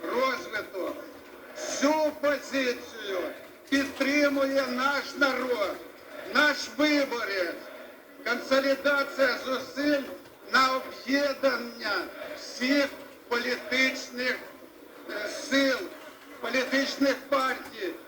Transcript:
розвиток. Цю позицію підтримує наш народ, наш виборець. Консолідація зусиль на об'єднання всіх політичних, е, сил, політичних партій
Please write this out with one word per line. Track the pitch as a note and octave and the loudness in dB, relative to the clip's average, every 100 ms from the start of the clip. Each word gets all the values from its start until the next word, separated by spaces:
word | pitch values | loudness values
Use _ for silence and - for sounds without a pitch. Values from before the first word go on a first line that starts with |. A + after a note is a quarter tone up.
розвиток. | - A#3+ C4 B3+ - G#3 F#3 F#3+ E3 - - - - - - - - - | -2 0 0 0 -4 -8 -6 -6 -6 -6 -12 -16 -18 -18 -16 -10 -6 2
Цю | C4+ D#4 D4+ D4 | 4 4 2 2
позицію | C#4+ C#4 - C4+ B3+ B3 - A3+ G#3 F#3 - - - - - | 0 0 -2 -2 0 -2 -8 -12 -6 -4 -4 -8 -16 -20 -2
підтримує | C#4 C4+ - C4+ D4 C#4+ C#4 C4+ C4+ B3+ | 0 0 -2 0 4 4 4 2 2 0
наш | B3 C4+ C#4+ - - | 0 2 0 -4 2
народ, | C4+ B3+ B3+ A#3 F#3+ - - - - - - | 2 2 0 0 0 -4 -12 -18 -16 -14 0
наш | A#3+ D4 C4+ - - | 4 4 4 -4 2
виборець. | D4+ D4 C4+ A#3+ A3+ G3 F3 D4+ - - - - - - A3 | 4 4 2 -2 -2 0 -2 -4 -12 -14 -16 -18 -20 -10 -2
Консолідація | B3 - C4+ C#4 C4+ C#4+ C#4+ C#4 - C4+ A#3+ B3 | -2 4 4 4 2 4 4 2 2 2 2 -2
зусиль | B3+ - C4 D4 C#4+ C4+ - - - - | -4 -4 -2 2 2 0 -12 -16 -20 0
на | B3 C4 C4 | 4 4 2
об'єднання | - - A#3 C#4 C#4+ C4+ C4+ A#3+ A#3+ A#3 A3 F#3+ D3 - - - | -4 -10 0 2 2 2 2 2 -4 -6 -2 -2 -4 -8 -10 -10
всіх | - - B3 C#4+ C#4 - - - - | -12 -2 2 4 4 -2 -16 -18 -2
політичних, | A#3+ B3 A#3+ - B3+ C4 C4 - B3 B3+ - - - - - - - - | -2 0 -2 0 2 2 2 -8 -4 -2 -2 -6 -16 -20 -20 -20 -18 -10
е, | - - | -8 -6
сил, | - - C4+ C4+ A#3+ F3+ - - - - - | -6 0 4 4 2 -4 -12 -16 -18 -20 -10
політичних | A#3 C4 B3 C4+ C4+ - C#4 C4 - | -2 0 2 2 0 2 2 2 2
партій | C#4 C4 B3 - A3 F#3 D#3+ | 2 2 -2 -8 -6 -6 -6